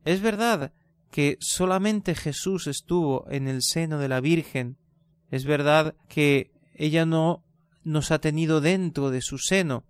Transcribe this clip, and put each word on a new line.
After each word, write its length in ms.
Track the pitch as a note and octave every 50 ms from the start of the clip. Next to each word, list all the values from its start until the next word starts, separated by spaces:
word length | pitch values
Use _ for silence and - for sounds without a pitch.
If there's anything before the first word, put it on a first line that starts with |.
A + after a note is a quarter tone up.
| _
Es 180 | D3+ E3+ F#3+
verdad 520 | G3+ A3+ G#3+ G3+ A3+ A#3+ A3+ F3 C#3+ - _ _ _ _ _ _ _ _
que 280 | - - C#3+ C#3+ - -
solamente 720 | - - - - F3+ F#3 F#3 F#3+ F#3+ G#3+ A3 G#3 G3 - E3+
Jesús 540 | - - D#3 C#3 - - F#3 F#3+ F#3 - D3+
estuvo 580 | C#3 - - _ E3+ F3+ E3+ D3 C3+ C3 - -
en 160 | C#3 C#3 C3+ C3+
el 160 | C3 C3 B2
seno 340 | - - E3 E3 D#3+ D#3 D3
de 120 | C#3+ C3+
la 100 | B2+ B2+
Virgen, 580 | B2+ D3 E3+ E3 D3+ - - C#3 B2+ B2 C3 _ _ _ _ _ _ _ _ _ _ _
es 140 | - C3+ C3
verdad 500 | C#3 D3+ C#3+ C#3+ D3 D3+ D#3 D#3 D#3 - _ _ _
que 420 | - - D3 C#3+ C#3+ C#3 - - _ _ _ _ _
ella 300 | - D3+ D#3 D3+ E3 E3
no 400 | E3 D#3+ D#3+ D#3+ E3 E3+ - _ _ _ _ _ _ _ _ _
nos 280 | D#3+ D#3 D3+ C#3+ -
ha 80 | D#3+ D3+
tenido 400 | - D#3 D3+ D#3 D#3+ D#3 D#3+ D#3
dentro 500 | C#3+ D#3+ F#3 F#3+ F#3 E3+ - - C#3 C3+
de 120 | C3 B2+
su 160 | B2 - C3+ C3
seno 480 | - - F#3 G3 F#3 D#3+ C3 A2+ - _